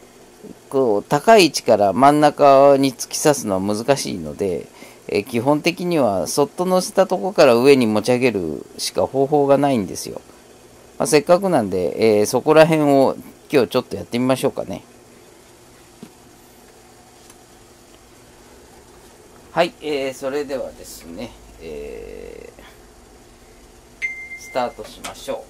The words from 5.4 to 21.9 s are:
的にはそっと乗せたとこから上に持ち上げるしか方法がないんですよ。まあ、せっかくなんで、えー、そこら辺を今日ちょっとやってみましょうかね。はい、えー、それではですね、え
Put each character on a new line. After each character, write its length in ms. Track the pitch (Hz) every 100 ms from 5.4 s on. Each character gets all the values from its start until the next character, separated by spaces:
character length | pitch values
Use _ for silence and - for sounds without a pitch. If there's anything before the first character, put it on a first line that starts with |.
| 131 147
的 220 | 160 170
に 140 | 180 170
は 280 | 120 95 110
そ 180 | -
っ 40 | 143
と 180 | - 180
乗 140 | 185
せ 120 | 180
た 140 | - 190
と 100 | 185
こ 140 | 214
か 140 | 208 147
ら 80 |
上 220 | 117 131 135
に 100 | 113
持 160 | 107
ち 80 | 104
上 80 | 123
げ 140 | 127
る 340 | 104 82 65 - -
し 120 | -
か 160 | - 90
方 220 | 131 139
法 180 | 147 139
が 120 | 139
な 120 | 143
い 60 | 127
ん 100 | 90
で 80 |
す 120 | 62 -
よ。 100 | - - - - - - - - -
ま 60 |
あ、 20 | -
せ 140 | 151
っ 20 |
か 160 | 143 175
く 100 | 196
な 120 | 160
ん 100 | 104
で、 480 | 92 85 - 110 104
え 40 |
ー、 40 | 104
そ 160 | 127
こ 120 | 147
ら 120 | 151 156
辺 240 | 156 147
を 240 | 139 127 - - - -
今 140 | 147
日 60 | 110
ち 80 | 127
ょ 20 |
っ 40 |
と 100 | 123
や 80 | 95
っ 40 | 92
て 120 | 120
み 80 | 127
ま 80 |
し 100 | 131
ょ 40 | 127
う 40 |
か 120 | 117
ね。 180 | 113 92 - - - - - - - - - - - _ - - - - - _ - - - - _ - - - _ - _ _ _ - _ - - - - - - - - - - - - - -
は 100 | 165
い、 100 | 170 -
え 300 | 151 147 135
ー、 40 |
そ 140 | 127 135
れ 140 | 143
で 120 | 139 131
は 160 | 90
で 120 | 82
す 220 | 87 - 82
ね、 240 | 85 123 - - -
え 880 | 80 73 71